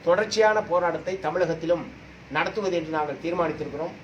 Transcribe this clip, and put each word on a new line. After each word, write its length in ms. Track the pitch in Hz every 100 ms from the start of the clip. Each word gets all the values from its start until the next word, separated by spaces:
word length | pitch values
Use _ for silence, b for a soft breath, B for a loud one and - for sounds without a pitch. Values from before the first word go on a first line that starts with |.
தொடர்ச்சியான 580 | 170 180 214 208 214 214
போராட்டத்தை 560 | 208 175 180 165 185 190
தமிழகத்திலும் 600 | 156 180 165 160 165 170 110 - - - -
நடத்துவது 460 | 147 180 220 196 175
என்று 140 | 156
நாங்கள் 260 | 156 147 131
தீர்மானித்திருக்கிறோம். 680 | 165 175 160 143 143 143 127 -